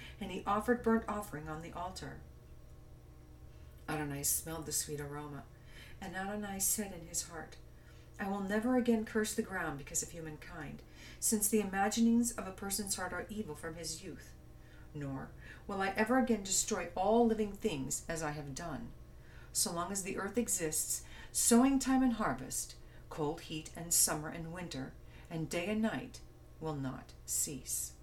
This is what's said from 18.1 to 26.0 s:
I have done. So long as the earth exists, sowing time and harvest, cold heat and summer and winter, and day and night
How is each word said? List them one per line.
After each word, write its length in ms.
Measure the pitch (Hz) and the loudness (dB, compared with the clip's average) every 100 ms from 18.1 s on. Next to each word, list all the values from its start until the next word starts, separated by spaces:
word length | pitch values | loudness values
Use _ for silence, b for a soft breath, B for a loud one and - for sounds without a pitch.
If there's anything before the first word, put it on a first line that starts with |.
| 165 | -2
I 100 | 156 | -2
have 220 | 151 143 | -4 -6
done. 380 | 135 170 131 117 - - B B B B | -6 -6 -6 -8 -12 -16 B B B B
So 200 | - 208 | 0 0
long 180 | 170 180 | 0 -2
as 120 | 196 | -2
the 160 | 190 - | -2 -2
earth 180 | 196 247 | 0 0
exists, 680 | 233 - 160 151 - - B B B | 2 0 0 0 0 -4 B B B
sowing 460 | - - 233 269 269 | 4 8 10 10 6
time 240 | 262 262 | 6 6
and 120 | 262 | 6
harvest, 600 | 220 190 127 127 - - - B B B | 4 2 0 -2 -4 -6 -10 B B B
cold 340 | - 147 165 | -2 0 -2
heat 280 | - 156 156 | -6 -8 -8
and 180 | - 165 | -10 2
summer 360 | - - 156 156 | 4 6 2 -2
and 240 | 165 165 | -6 -6
winter, 400 | 175 175 135 147 - B B B | -6 -6 -6 -6 -10 B B B
and 180 | 165 156 | -4 0
day 180 | 170 175 | 0 2
and 140 | 214 | 2
night 400 | 220 147 | 2 2